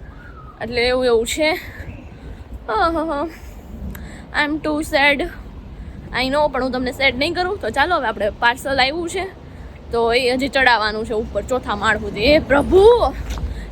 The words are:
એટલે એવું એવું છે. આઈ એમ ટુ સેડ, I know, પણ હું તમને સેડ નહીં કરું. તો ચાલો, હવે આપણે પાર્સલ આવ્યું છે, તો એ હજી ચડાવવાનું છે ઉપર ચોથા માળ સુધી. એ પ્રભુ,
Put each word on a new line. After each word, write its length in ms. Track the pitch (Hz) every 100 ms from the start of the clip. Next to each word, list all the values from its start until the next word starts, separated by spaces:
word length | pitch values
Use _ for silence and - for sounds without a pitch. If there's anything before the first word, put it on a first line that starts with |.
| - - - - - -
એટલે 260 | 226 240 240
એવું 180 | 254 254
એવું 200 | 226 233
છે. 340 | - 311 359 - - - - - - - - - - - 440 339 330 320 285 320 - - - - - - - - - -
આઈ 100 | -
એમ 140 | 294 311
ટુ 240 | 311 294
સેડ, 400 | 320 294 285 277 349 - - - - - - - - 233
I 80 | 262
know, 180 | 285 294
પણ 160 | 269
હું 80 | 262
તમને 200 | 254 247
સેડ 260 | - 269 254
નહીં 160 | 302
કરું. 280 | 349 359 403
તો 80 | -
ચાલો, 260 | 269 311 339
હવે 120 | 240
આપણે 220 | 214 202
પાર્સલ 500 | 202 240 247 285 269
આવ્યું 300 | 262 320 339
છે, 140 | 381 381 - - - - - -
તો 220 | 233 233
એ 160 | 240 247
હજી 180 | 254 269
ચડાવવાનું 580 | 269 254 226 214 214 226
છે 80 |
ઉપર 280 | 220 - 202
ચોથા 340 | 196 254 254 208
માળ 220 | 214 214
સુધી. 240 | 214 190
એ 180 | 240 302
પ્રભુ, 760 | - 285 226 359 415 480 285 - - - - - -